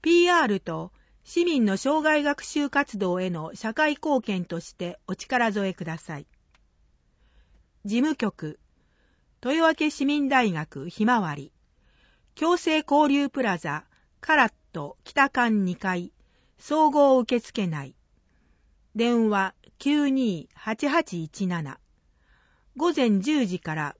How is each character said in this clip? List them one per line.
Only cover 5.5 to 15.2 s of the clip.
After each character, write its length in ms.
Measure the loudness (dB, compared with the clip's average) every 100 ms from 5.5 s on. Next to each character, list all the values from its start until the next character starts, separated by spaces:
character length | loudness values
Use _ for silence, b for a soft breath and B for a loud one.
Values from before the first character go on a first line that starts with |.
添 180 | 0 -4
え 40 |
く 100 | -6
だ 140 | -10 -10
さ 200 | -12 -14
い。 100 | -14 _ _ _ _ _ _ _ _ _ _ _ _ _ _ _
事 120 | -4 0
務 180 | 0
局、 460 | 0 -4 -4 -14 -14 _ _ _ _ _ _ _ _
豊 300 | -4 2 2 2
明 140 | -2
市 140 | 0
民 240 | -2 0 2
大 240 | 2 2
学 360 | -2 -8 -10 -12
ひ 160 | -2
ま 160 | 2 2
わ 140 | 0
り、 160 | -8 -14 _ _ _ _ _ _ _ _ -4
共 200 | 0 2
生 280 | 2 0 2
交 240 | 2 4
流 160 | 2 0
プ 140 | -2
ラ 160 | -2 -2
ザ、 260 | -4 -8 -10 _ _ _
カ 160 | 0 2
ラ 120 | 2
ッ 20 | _ _
ト 240 | -12 -12 -12
北 260 | -6 0